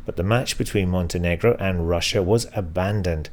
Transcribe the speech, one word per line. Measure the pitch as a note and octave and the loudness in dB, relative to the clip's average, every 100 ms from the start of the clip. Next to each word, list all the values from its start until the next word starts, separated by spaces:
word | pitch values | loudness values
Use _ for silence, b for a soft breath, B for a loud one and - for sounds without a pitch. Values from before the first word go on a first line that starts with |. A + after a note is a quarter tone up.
| - | -8
but | - | -4
the | |
match | F#2 A#2+ C3+ - | 0 0 0 -4
between | A2 G#2 F#2 | -2 0 2
Montenegro | F#2 E2+ F2+ F2 E2+ A2+ - | 0 0 0 0 2 2 2
and | F#2+ F2+ E2 | 0 0 0
Russia | E2+ - A2 | 0 0 0
was | F2+ A2+ - | 2 2 0
abandoned | G#2+ F2 E2+ F#2+ G#2+ F2+ D#2 D2+ | -6 -4 -2 0 0 0 -2 -4